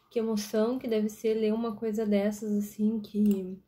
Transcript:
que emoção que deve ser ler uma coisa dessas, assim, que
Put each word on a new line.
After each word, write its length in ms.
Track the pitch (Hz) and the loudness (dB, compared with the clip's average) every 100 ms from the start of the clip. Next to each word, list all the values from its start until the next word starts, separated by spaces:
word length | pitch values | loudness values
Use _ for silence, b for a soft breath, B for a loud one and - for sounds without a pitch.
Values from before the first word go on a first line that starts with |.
| B | B
que 80 | 240 | -4
emoção 600 | 220 214 208 214 220 254 | -2 -2 -2 0 0 -2
que 100 | 262 | -2
deve 200 | 220 214 | 0 0
ser 260 | - 226 | -2 -2
ler 180 | 220 214 | 0 0
uma 240 | 220 233 220 | 0 -2 -4
coisa 280 | 226 214 | -4 -2
dessas, 480 | 214 202 208 208 220 208 | 2 2 2 -2 -2 -2
assim, 420 | 202 - 214 226 | -2 0 0 0
que 580 | 208 208 208 190 185 190 | -4 2 4 2 0 -10